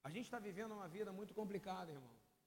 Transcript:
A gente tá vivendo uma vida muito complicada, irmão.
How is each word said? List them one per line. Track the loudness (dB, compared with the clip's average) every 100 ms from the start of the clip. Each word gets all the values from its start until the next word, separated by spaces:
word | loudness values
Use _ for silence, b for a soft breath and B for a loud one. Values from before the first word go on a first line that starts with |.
A | -2
gente | -2 -2
tá | -2
vivendo | -2 -2 -2
uma | -2 -4
vida | 0 0
muito | 2 0
complicada, | 2 4 4 4 2 2
irmão. | -4 -6 -14 -20 _